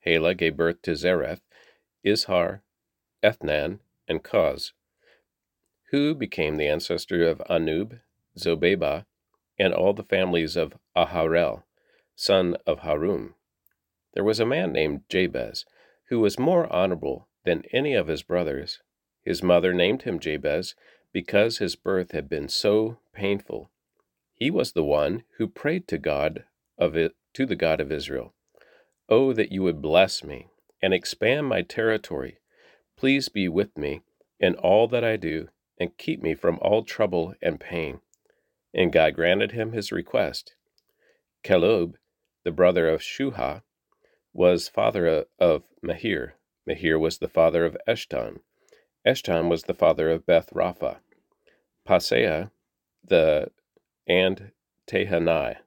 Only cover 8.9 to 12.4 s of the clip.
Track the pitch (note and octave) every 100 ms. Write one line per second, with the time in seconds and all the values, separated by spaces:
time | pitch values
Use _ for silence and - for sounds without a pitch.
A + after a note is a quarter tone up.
8.9 | D2+ G#2 _ _ _ _ _ F#2+ - F#2
9.9 | G#2 G2+ F#2+ F#2 F2 D#2+ F2 D#2 - _
10.9 | - E2 F2+ D#2+ E2 D#2+ A1 _ _ _
11.9 | _ _ - - G2